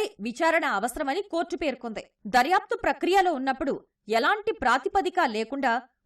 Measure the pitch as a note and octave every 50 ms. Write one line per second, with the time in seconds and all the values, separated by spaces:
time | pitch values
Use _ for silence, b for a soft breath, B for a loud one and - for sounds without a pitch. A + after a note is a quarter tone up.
0 | G#4+ - - - G3 A#3+ A#3 - F4 D#4+ D#4+ E4 D#4 C4+ A3 G3 G3+ B3+ - D#4
1 | D4+ C4+ C#4 F#4+ G4 - - E4 F4 F4 E4+ - E4+ C#4+ B3+ - - A#3 G#3+ F3+
2 | - - _ _ _ G#3 F#3 A#3+ B3 D4+ F#4 G#4 G#4+ - A#4+ A#4 G#4+ E4 C#4 -
3 | - E4+ F#4 G4 F#4 F4+ D#4+ B3+ C4 C4+ B3+ C4+ D#4+ C4+ G3 - - _ _ _
4 | _ - G#3+ A3+ C4+ D#4 G4+ G#4+ G#4 A4 F#4+ - - - A#3+ C4+ C4 G4 - G4
5 | D4 F#4 F#4 F#4 E4 C4 G#3+ G#3+ A3 A3 C4+ C#4 C4+ B3 A3+ B3+ B3 _ _ _
6 | _